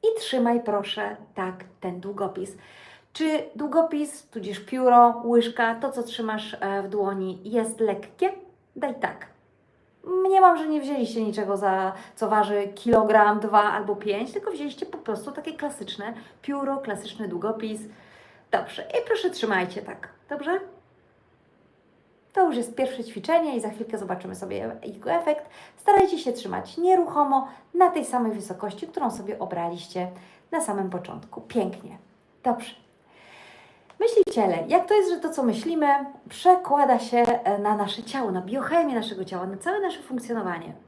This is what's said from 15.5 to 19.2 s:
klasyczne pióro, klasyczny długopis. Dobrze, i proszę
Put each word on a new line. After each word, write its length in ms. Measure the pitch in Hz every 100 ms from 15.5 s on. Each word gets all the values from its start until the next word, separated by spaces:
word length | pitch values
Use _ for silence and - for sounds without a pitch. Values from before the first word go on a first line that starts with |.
klasyczne 640 | 311 294 285 190 - 208 226 - -
pióro, 340 | - 285 277 277
klasyczny 520 | 269 202 - - 208
długopis. 520 | 175 202 220 220 214 - - - - - - _
Dobrze, 320 | - - -
i 240 | - 480 480
proszę 240 | 440